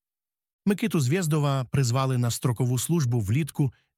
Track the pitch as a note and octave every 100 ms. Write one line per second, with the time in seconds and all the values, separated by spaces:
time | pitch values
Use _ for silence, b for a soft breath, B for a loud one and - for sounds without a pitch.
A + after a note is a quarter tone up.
0 | _ _ _ _ _ _ - G#3 A3 E3+
1 | B2+ F3+ E3 D#3 C#3+ C#3 A#2+ C3+ B2+ C3
2 | C3 B2+ A#2+ - C3+ A#2 B2 B2 - E3+
3 | B2+ A#2+ F#2+ B2 D#3 - C#3 b b